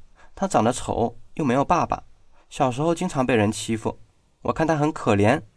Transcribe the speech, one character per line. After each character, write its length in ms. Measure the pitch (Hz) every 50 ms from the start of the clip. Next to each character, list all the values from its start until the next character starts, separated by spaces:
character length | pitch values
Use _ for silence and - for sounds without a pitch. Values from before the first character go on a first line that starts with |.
| - - - - - - -
她 140 | - 190 190
长 160 | - - 107
得 100 | - -
丑， 460 | - - - 101 - 113 - - - - - -
又 100 | - 160
没 80 | 131 117
有 100 | 139 139
爸 220 | - 180 165 135
爸， 180 | - - - - - - - _ - - - _ _
小 220 | - - 147 131
时 100 | 120 123
候 140 | 151 170 170
经 120 | 165 185 180
常 160 | - 139 127
被 120 | 123 127
人 160 | 110 104 104
欺 260 | 110 - - - 113 107
负。 220 | - 113 - - - - _ _ _ _ _ _
我 100 | - 123
看 140 | 120 - 160
她 100 | 151 165
很 160 | 147 147 151
可 240 | 156 - - 131 107
怜， 280 | 98 101 107 127 165 - - _